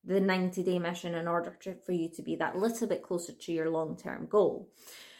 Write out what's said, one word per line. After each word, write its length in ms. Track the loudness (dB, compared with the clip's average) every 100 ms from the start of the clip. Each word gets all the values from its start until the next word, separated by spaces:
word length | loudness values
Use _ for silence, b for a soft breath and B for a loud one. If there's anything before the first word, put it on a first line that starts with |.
the 160 | 2 4
ninety-day 580 | 4 4 2 0 0 2
mission, 380 | 0 -4 -4 -2
in 100 | 0
order 300 | 0 0 -8
to, 140 | -12
for 160 | -10 -2
you 180 | -2 -2
to 140 | -4
be 140 | -6 -2
that 200 | -2 0
little 300 | 0 0 -2
bit 160 | -2
closer 300 | 0 -4 -4
to 200 | -12 -4
your 160 | 0 0
long-term 580 | 0 -2 -6 -8 -8 2
goal. 420 | 6 6 2 -10 B B B B